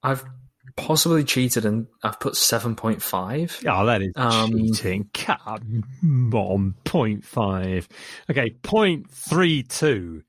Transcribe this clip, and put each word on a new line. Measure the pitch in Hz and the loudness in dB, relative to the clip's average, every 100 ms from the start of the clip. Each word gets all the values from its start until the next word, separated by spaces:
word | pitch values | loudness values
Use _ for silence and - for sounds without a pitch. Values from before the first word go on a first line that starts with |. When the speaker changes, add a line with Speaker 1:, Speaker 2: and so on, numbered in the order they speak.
Speaker 1:
I've | 139 135 - - - _ 131 - | -2 -4 -6 -20 -20 _ -16 -12
possibly | - 156 175 165 | 0 2 4 2
cheated | 143 - 127 120 | 2 2 2 2
and | 107 107 113 _ | 2 0 -4 _
I've | 107 - | -6 -4
put | 143 - | -6 0
seven | - 117 113 110 | 2 2 -2 -2
point | 113 107 | -2 -2
five. | - 95 92 135 170 - - | -2 -4 -2 -4 -4 -4 -2
Speaker 2:
Oh, | 95 104 | 2 2
that | 113 | 2
is | 95 92 | 0 0
Speaker 1:
Um, | 123 113 110 | 2 2 2
Speaker 2:
cheating. | 113 110 107 - 92 104 | 2 2 0 0 -4 -4
Come | - - 185 - 107 113 113 110 131 170 131 123 | -8 -4 -4 -4 -12 -6 -4 -6 0 2 4 4
on, | 113 95 98 98 95 | 2 2 2 0 -2
point | - 180 113 104 | -4 0 0 -2
five. | - - 104 95 92 92 85 - - - - | -6 -2 0 0 -2 -4 -4 -14 -20 -20 -4
Okay, | 139 117 - | 0 0 -4
point | - 214 208 160 - | -2 2 2 0 -6
three | - - 156 180 151 | -16 -2 2 4 2
two. | 127 - 156 117 87 82 | -2 0 2 2 -2 -12